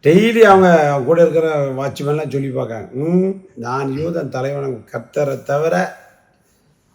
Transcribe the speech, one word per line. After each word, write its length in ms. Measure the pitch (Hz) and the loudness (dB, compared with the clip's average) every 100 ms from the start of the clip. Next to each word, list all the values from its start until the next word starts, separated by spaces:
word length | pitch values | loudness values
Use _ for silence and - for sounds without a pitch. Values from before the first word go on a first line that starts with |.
டெய்லி 360 | 139 175 220 226 | 4 4 4 4
அவங்க, 520 | 220 190 185 170 151 | 6 8 6 4 4
அவங்க 140 | 143 123 | 0 0
கூட 160 | 170 | 2
இருக்கிற 500 | 165 151 160 151 139 | 4 2 0 -2 -4
வாட்ச்மேன்லாம் 600 | 131 139 - 143 151 147 | -4 -8 -6 -4 -4 -4
சொல்லி 180 | 135 139 | -6 -6
பார்க்காங்க, 420 | 127 120 110 101 | -6 -8 -10 -12
"ம், 380 | 127 156 180 190 196 - - | -8 -2 0 0 -4 -14 -14
நான் 340 | 117 131 139 | -8 -6 -6
யூதன், 400 | 135 165 170 139 | -6 -6 -6 -6
தலை 240 | 127 131 | -6 -6
வணங்க, 440 | 143 139 120 107 - | -6 -8 -10 -12 -14
கர்த்தரை 460 | - - 147 131 | -10 -4 -4 -6
தவிர 540 | - 139 160 180 185 - - _ _ _ _ _ _ _ _ | -6 -4 -2 -2 -4 -8 -20 _ _ _ _ _ _ _ _